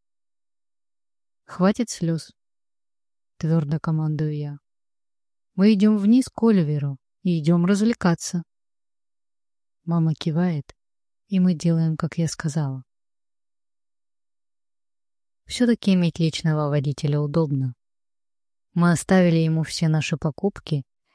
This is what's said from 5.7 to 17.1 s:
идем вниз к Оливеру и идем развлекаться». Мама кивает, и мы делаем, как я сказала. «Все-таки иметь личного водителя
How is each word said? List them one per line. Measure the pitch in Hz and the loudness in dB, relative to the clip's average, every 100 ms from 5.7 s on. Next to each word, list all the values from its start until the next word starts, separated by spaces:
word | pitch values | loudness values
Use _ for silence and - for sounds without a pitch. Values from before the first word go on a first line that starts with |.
идем | 208 214 214 | 6 4 4
вниз | 202 247 254 | 4 4 2
к | - | 0
Оливеру | 226 202 147 151 139 135 _ _ | 2 2 2 -2 -4 -8 _ _
и | 180 165 | -2 0
идем | 147 175 175 | 2 2 2
развлекаться». | 202 220 233 180 165 - 175 - _ _ _ _ _ _ _ _ _ _ _ _ _ | 2 0 0 0 0 -4 -8 -10 _ _ _ _ _ _ _ _ _ _ _ _ _
Мама | 165 170 160 | -4 0 0
кивает, | 151 165 156 180 156 - _ _ _ _ _ _ | 0 -2 -2 -2 -2 -8 _ _ _ _ _ _
и | 190 | 2
мы | 180 | 2
делаем, | 160 170 165 160 160 | 2 0 2 0 -2
как | 160 - | -4 -4
я | 165 | -4
сказала. | - 160 156 143 131 - _ _ _ _ _ _ _ _ _ _ _ _ _ _ _ _ _ _ _ _ _ _ _ _ _ - | -4 -6 -4 -4 -8 -14 _ _ _ _ _ _ _ _ _ _ _ _ _ _ _ _ _ _ _ _ _ _ _ _ _ -16
«Все-таки | - 240 226 - 185 | -2 0 2 2 2
иметь | 175 - | 2 0
личного | 165 - 160 151 147 | -2 -2 -2 -2 0
водителя | 147 143 135 147 | -2 -2 -4 -4